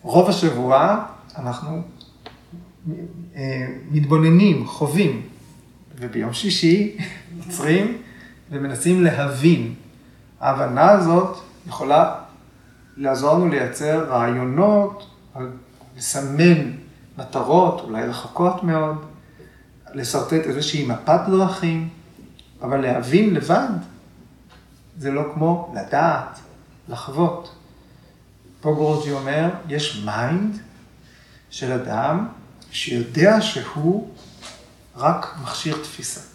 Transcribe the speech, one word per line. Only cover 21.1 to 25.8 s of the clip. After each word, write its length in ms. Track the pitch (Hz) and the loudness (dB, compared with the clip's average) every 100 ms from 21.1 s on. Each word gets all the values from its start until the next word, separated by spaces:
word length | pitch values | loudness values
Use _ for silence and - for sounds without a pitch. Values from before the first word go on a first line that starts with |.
| 175 196 | 2 4
דרכים, 640 | 190 185 - 170 165 165 - - - - - - - | 2 2 0 -2 -2 -4 -10 -20 -20 -20 -20 -20 -12
אבל 200 | 123 139 | -4 -2
להבין 520 | 131 123 123 170 220 | 0 -2 2 4 4
לבד 340 | 160 135 196 269 180 - - - - - _ _ - _ _ _ 165 | 2 2 2 2 -6 -8 -20 -20 -20 -20 _ _ -20 _ _ _ -10
זה 140 | 139 | -6
לא 120 | 143 147 | -4 -4
כמו 400 | 151 160 170 - | -2 0 0 -4
לדעת, 640 | 107 | -10